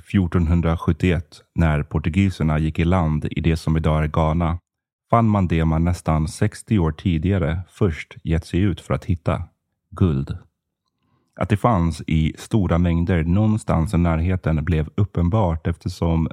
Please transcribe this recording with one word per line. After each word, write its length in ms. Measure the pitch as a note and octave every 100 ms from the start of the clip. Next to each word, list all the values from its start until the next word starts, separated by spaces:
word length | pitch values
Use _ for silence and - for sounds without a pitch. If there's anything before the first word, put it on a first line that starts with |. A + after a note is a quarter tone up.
fjortonhundrasjuttioett, 1400 | - G2+ F2 F#2 D#2+ E2+ E2 E2 - D#2+ F2+ E2 - - _ -
när 280 | D#2+ D2
portugiserna 760 | - D#2 E2 F#2+ G2 - D#2 D#2
gick 200 | D#2 E2+
i 60 | E2+
land 400 | F#2 D#2 D2+ -
i 100 | -
det 160 | E2 D#2+
som 200 | - D#2+
idag 260 | D#2+ D#2
är 40 | D2+
Ghana, 520 | E2+ D#2 E2 E2+ F2 _ _ _ _ -
fann 180 | A#2 A2
man 200 | G#2 E2
det 180 | D#2+ D#2+
man 180 | D#2+
nästan 440 | F2 F2+ - D#2 D#2
sextio 520 | - G#2 - - G#2+
år 120 | D#2+
tidigare 720 | D2+ F#2+ D#2+ F2 G2 D#2 F2 -
först 460 | - G2+ D#2 - -
gett 220 | - D#2+ -
sig 140 | F2
ut 220 | G2+ D#2+
för 120 | -
att 120 | C2+ -
hitta: 380 | E2 - E2 - _ _ _ _
guld. 460 | - F#2 C2+ C#2+ E2 _ _ _ _ _ _ _ _ _ -
Att 140 | -
det 80 | G#2
fanns 440 | B2 F#2+ E2 D2+ -
i 260 | D#2 D#2+ -
stora 400 | - A2+ E2+ E2+
mängder 460 | F2 E2+ F2 F2
någonstans 680 | E2 F#2+ A2 G#2+ - E2 D#2
i 40 | F2
närheten 680 | F2 D#2+ F2 F#2 D#2+ D#2 D#2+
blev 240 | D#2 D2+ -
uppenbart 720 | G2+ - F2 A2 F2+ E2 -
eftersom 600 | E2 - - E2+ E2 D#2+